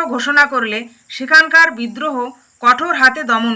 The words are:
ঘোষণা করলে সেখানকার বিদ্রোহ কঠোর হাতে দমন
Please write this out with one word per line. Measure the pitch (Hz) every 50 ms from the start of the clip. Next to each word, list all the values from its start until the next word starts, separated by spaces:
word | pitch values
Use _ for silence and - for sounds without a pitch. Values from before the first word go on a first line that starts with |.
| 330
ঘোষণা | 247 247 247 233 285 294 285 285
করলে | 277 269 247 233 220 208 220 240 233 _ _ _ -
সেখানকার | - - 262 262 320 311 320 320 320 330 330 -
বিদ্রোহ | 240 226 233 233 208 254 302 311 277 247 247 262 262 _ _ _ _ -
কঠোর | - 240 254 262 311 349 339
হাতে | - 262 262 240 311 302
দমন | 233 233 226 233 233 226